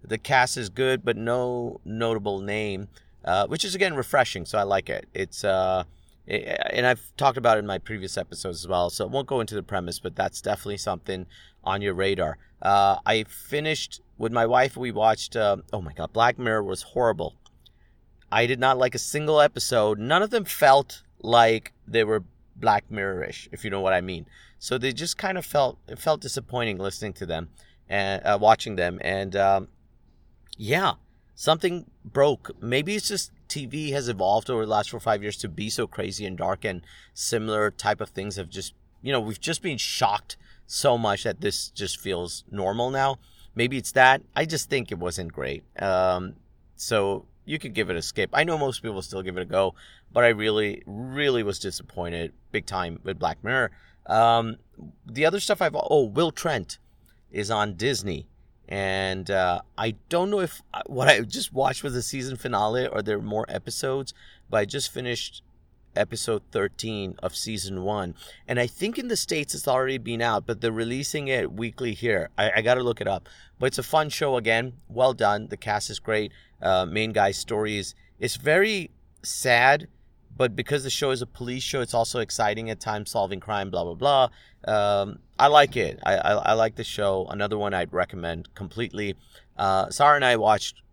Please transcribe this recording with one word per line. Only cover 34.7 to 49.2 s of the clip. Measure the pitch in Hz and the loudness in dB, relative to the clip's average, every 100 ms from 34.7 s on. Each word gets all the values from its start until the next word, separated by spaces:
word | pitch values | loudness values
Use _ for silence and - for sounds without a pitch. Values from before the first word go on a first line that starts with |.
last | 107 104 | 0 0
four | 117 | -4
or | |
five | - 107 | -2 -2
years | 104 101 | -2 -8
to | 107 | -8
be | 78 104 | -8 -8
so | - 113 | -4 -6
crazy | - 95 95 101 | -4 -8 -6 -8
and | 90 | -4
dark, | 90 98 | -4 -2
and | 110 90 - - - | -4 -6 -12 -20 -20
similar | - - 117 110 107 107 | -8 -4 -2 -2 0 0
type | - 104 107 | 0 -2 -2
of | 104 | -4
things | - 98 98 | -8 -8 -8
have | 85 | -10
just, | 90 92 _ _ _ | -10 -12 _ _ _
you | 123 | -2
know, | 135 | -2
we've | 110 107 | -2 -8
just | - 165 | -6 -6
been | 185 131 | -6 -6
shocked | - - 113 101 - - - - - | -6 0 0 0 -6 -18 -18 -20 -10
so | - 143 120 | 0 2 4
much | 110 101 | 2 0
that | 113 104 | -2 -2
this | 104 - - | -4 -4 -8
just | - 101 - | -8 -8 -6
feels | - 87 87 - - | -6 -4 -6 -10 -12
normal | 101 95 107 123 | -4 -2 -2 -2
now. | 135 135 131 _ - - | 0 0 -2 _ -20 -16
Maybe | - 123 131 | -2 -2 -2
it's | - | -2
that. | - 131 135 - | 6 8 8 2
I | - 156 | -2 -2
just | 160 - | -2 -2
think | - - | -4 -2
it | 87 | -4
wasn't | 87 85 85 | -4 -4 -8
great. | 78 67 69 - - | -6 -6 -6 -10 -6
Um, | 98 92 92 90 92 - _ _ _ - | 0 4 4 2 -2 -10 _ _ _ -14
so | - 113 98 98 - _ | -2 0 2 -2 -6 _
you | - 151 | -8 -8
could | 143 | -6
give | 101 95 | -4 -2
it | 87 | -2
a | |
skip. | - - 92 | -4 -4 -2
I | - 160 | 0 0
know | 160 | 0
most | 139 123 | -2 -4
people | 113 98 | -8 -8
still | - 98 | -8 -8